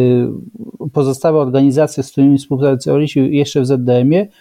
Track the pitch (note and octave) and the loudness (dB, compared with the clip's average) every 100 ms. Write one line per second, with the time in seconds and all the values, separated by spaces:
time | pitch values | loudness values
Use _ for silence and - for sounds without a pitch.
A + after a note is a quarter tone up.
0 | B2+ B2 A#2+ - - - - - D3+ - | 2 2 -2 -6 -14 -16 -18 -12 -6 -2
1 | C3+ C3 E3+ D#3 C3+ C3+ C#3 C3+ D3+ - | -2 0 0 0 0 2 2 2 -2 -2
2 | C3 - C#3 C#3 C#3 C3+ C#3 C3 D3 C#3+ | -6 2 2 2 0 -2 0 0 0 -2
3 | D3 C#3+ C3 C#3+ C#3+ D3 B2+ C3 B2 B2 | 0 0 0 0 -2 -2 0 0 0 2
4 | B2+ E3+ G3+ _ | 2 0 -2 _